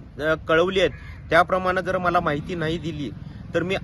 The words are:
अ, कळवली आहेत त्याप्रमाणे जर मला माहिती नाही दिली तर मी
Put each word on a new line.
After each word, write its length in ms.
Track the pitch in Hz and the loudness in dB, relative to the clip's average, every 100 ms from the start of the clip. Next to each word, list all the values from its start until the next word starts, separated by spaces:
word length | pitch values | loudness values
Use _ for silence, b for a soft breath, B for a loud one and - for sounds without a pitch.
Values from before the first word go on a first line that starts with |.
| - - | -10 -4
अ, 120 | 151 160 - | 0 0 4
कळवली 320 | 160 180 190 | 4 4 4
आहेत 100 | 165 - B B - | 2 0 B B 2
त्याप्रमाणे 520 | 160 175 185 185 185 175 | 4 4 2 0 0 0
जर 120 | 185 | 0
मला 220 | 175 175 | 2 2
माहिती 340 | 170 147 147 | 2 -2 -4
नाही 240 | 175 156 165 | -4 -2 -4
दिली 320 | 156 151 127 - B B B | -4 -6 -8 -8 B B B
तर 80 | 175 | -2
मी 120 | 175 190 | 0 -2